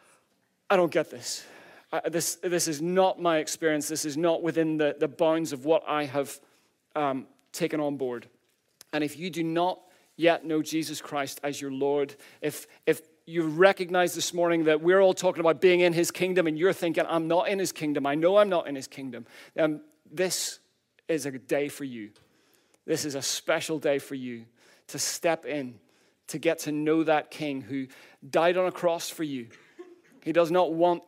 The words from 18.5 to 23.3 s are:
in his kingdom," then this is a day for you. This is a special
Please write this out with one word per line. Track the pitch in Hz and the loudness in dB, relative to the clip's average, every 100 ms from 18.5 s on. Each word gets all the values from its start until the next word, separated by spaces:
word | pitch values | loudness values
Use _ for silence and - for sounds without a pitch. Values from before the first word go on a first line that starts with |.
| 170 - | 2 -2
in | 139 | -8
his | - | -10
kingdom," | - 135 117 120 - - | -12 -12 -12 -14 -20 -8
then | - 156 151 - _ _ | 0 0 0 -10 _ _
this | 156 185 - - - _ _ _ _ - | -4 -2 -2 -6 -10 _ _ _ _ -4
is | 156 139 | -4 -4
a | |
day | 131 107 147 147 | -8 -2 -2 -2
for | - | -6
you. | 139 117 104 _ _ _ _ _ _ _ - | -10 -10 -14 _ _ _ _ _ _ _ -4
This | 151 147 | -2 -2
is | |
a | 139 | -4
special | - | -4